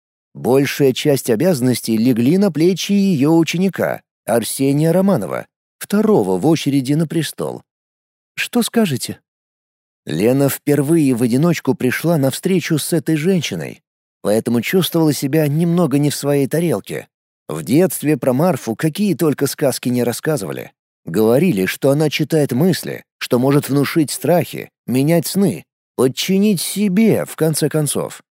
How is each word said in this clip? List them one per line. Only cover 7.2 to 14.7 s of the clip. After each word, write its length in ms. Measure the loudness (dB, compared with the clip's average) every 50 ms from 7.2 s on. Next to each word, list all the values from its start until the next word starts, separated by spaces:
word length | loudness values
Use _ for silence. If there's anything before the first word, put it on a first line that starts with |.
| -4 -4 -6 -8 -8 -8 -8 -12 _ _ _ _ _ _ _ _ _ _ _ _ _ _ -10
«Что 280 | -10 -10 -4 -2 -2
скажете?» 580 | -2 0 0 0 0 0 -2 -4 -6 -8 -12 _ _ _ _ _ _ _ _ _ _ _ _ _ _ _ _ _ _
Лена 440 | -6 -2 0 2 2 2 4 2 0
впервые 640 | 0 -2 0 0 0 2 2 2 2 2 4 2 2
в 80 | 2
одиночку 520 | 0 0 2 2 2 2 0 0 0 -2 -2
пришла 440 | 0 0 -2 -2 0 -2 0 0 2
на 120 | 0 0
встречу 480 | -2 -2 -2 0 0 0 0 0 -2 -2
с 140 | -2 -2
этой 240 | -2 -2 0 -2 -2
женщиной, 680 | 0 0 0 0 0 -2 -4 -6 -6 -8 -10 -12 -16 _ _ _ _ _ _ _ _ -2
поэтому 380 | 0 0 0 0 0 -2 -2
чувствовала 500 | -2 0